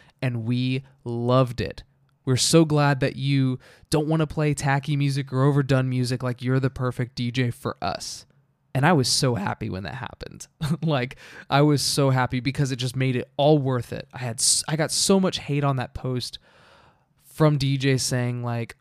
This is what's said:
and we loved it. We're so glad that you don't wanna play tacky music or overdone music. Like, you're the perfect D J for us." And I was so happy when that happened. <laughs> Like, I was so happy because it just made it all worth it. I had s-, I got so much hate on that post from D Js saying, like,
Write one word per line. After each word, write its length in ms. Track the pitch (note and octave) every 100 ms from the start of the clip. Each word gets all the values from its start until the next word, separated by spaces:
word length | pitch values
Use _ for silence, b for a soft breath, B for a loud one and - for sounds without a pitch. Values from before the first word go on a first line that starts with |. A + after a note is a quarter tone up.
| b -
and 220 | B2+ A#2+
we 400 | A2 B2 B2+ C3 b b
loved 580 | B2 A#2 A#2+ B2+ B2 A#2+
it. 220 | - - - _ _ _ -
We're 120 | B2+
so 260 | - E3
glad 380 | D#3+ D3+ C#3+ C3+
that 160 | C3+ -
you 420 | C3+ C#3 C3 B2+ B B B
don't 180 | D3+ D3+
wanna 180 | D#3+ D3+
play 280 | - D3+
tacky 420 | C#3 D3 C#3 C#3+ C#3+
music 380 | C#3+ C3+ C3+
or 100 | C3
overdone 460 | C#3 C#3+ C3+ C3 C3
music. 340 | B2+ B2 B2+
Like, 180 | B2+ A#2+
you're 200 | B2 C3
the 80 | C3
perfect 460 | - B2+ - B2 -
D 160 | A#2+
J 200 | B2 A#2+
for 240 | - A#2+ -
us." 440 | F#2+ - - - - _ _ _ _
And 120 | C3 D3
I 80 |
was 160 | E3 A#2+
so 260 | - C3+ B2
happy 340 | G3+ - G#2+
when 140 | F#2
that 120 | F2+ B2
happened. 520 | - - - - - -
<laughs> 200 | D3 E3
Like, 360 | D#3+ C#3+ C3 - B B B
I 120 | C#3
was 200 | D3+ C#3+
so 300 | - - C#3
happy 280 | C3 B2 B2+
because 320 | B2+ C3+ C3+
it 60 | C3
just 180 | B2+ B2+
made 220 | C3 B2+
it 120 | - -
all 220 | C#3+ D#3
worth 340 | C3 B2 -
it. 160 | - -
I 60 | -
had 200 | B2+ -
s-, 240 | - - -
I 80 | D3+
got 140 | D#3
so 280 | - - G3
much 200 | F#3 -
hate 260 | - C#3+ C#3
on 100 | C3
that 180 | A#2
post 460 | - C3 B2+ - - b b b b b b b _ _
from 320 | - D#3 D3
D 200 | C3+ C#3
Js 220 | C#3 C3
saying, 420 | - B2+ B2 B2
like, 360 | A#2+ A#2 A#2 -